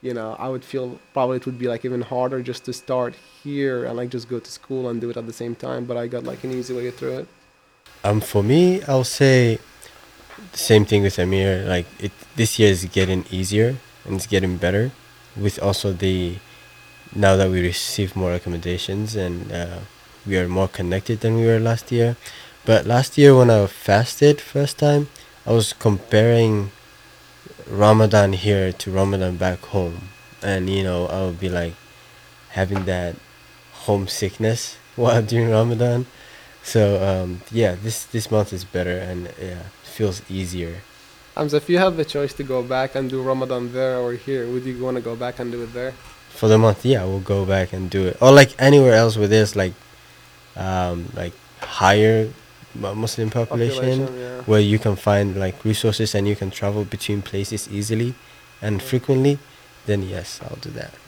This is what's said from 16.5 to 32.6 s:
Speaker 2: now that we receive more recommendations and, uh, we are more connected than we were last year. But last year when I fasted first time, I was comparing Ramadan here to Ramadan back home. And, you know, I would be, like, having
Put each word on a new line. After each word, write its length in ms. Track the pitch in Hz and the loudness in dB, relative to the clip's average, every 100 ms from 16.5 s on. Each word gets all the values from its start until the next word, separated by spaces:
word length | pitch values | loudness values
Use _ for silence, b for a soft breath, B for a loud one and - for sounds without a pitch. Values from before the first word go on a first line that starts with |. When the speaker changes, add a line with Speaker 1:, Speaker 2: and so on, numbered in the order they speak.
| B B B - - - | B B B -20 -20 -14
Speaker 2:
now 200 | - 101 95 | 0 4 4
that 140 | 92 | 4
we 100 | 92 | 2
receive 520 | 90 87 - - 95 | 0 -2 -6 -4 -4
more 160 | 98 92 | -2 -2
recommendations 880 | 87 87 85 85 87 - 101 107 107 | -2 -4 -8 -6 -6 -6 -6 -6 -4
and, 340 | 92 87 - | -6 -6 -8
uh, 280 | - 87 87 95 - - - - | -8 -8 -10 -16 -20 -20 -16 -4
we 100 | 95 | -2
are 120 | 90 | 0
more 180 | 90 95 | 0 -2
connected 540 | - 90 95 - 110 | -2 -4 -4 -2 -2
than 160 | 113 113 | 0 2
we 100 | 113 | 2
were 140 | 113 | 2
last 320 | 113 117 - | 2 -2 -2
year. 240 | 120 117 120 B B B B | 0 0 -2 B B B B
But 200 | - 110 | 2 2
last 320 | - 123 127 - | 4 0 0 8
year 200 | 143 131 | 10 10
when 120 | 123 | 8
I 160 | 110 101 | 6 4
fasted 720 | - - 101 127 - 147 147 | -2 2 2 2 4 4 4
first 360 | - 143 143 - | -2 -4 -4 0
time, 320 | 147 147 147 - B B - | 2 2 0 -10 B B 0
I 60 | |
was 200 | 113 107 | 0 0
comparing 1000 | - 113 98 - 110 113 117 113 107 101 - - - - - - - - - - | 0 0 0 2 4 4 4 4 2 -2 -10 -20 -20 -20 -20 -20 -20 -20 -20 -12
Ramadan 640 | 101 104 107 107 107 101 | 4 6 8 6 6 4
here 400 | 95 95 101 92 | 2 0 2 0
to 180 | 92 - | -4 -4
Ramadan 460 | 95 98 98 92 90 | 0 0 0 -2 -2
back 240 | 92 90 - | -2 -4 -4
home. 420 | 101 87 85 95 - - - | -4 -4 -6 -16 -20 -20 -10
And, 260 | 98 95 92 | -4 -2 -2
you 140 | 98 | -2
know, 240 | 95 90 87 | -2 -2 -4
I 180 | 95 | -4
would 140 | 95 85 | -4 -4
be, 100 | 92 | -4
like, 260 | 87 85 85 - B B B B - - | -4 -6 -8 -20 B B B B -20 -12
having 340 | - | -4